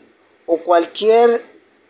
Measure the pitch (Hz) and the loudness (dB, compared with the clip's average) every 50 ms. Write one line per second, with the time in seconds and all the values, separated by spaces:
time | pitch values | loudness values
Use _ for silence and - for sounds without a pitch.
0 | _ _ _ _ _ _ _ _ _ - 170 156 - 175 175 170 170 - - - | _ _ _ _ _ _ _ _ _ -2 -2 0 0 -2 -2 -2 -2 -4 -10 -6
1 | 202 220 226 233 240 233 233 233 - - _ _ _ _ _ _ _ _ | -2 0 2 2 2 2 0 -2 -8 -14 _ _ _ _ _ _ _ _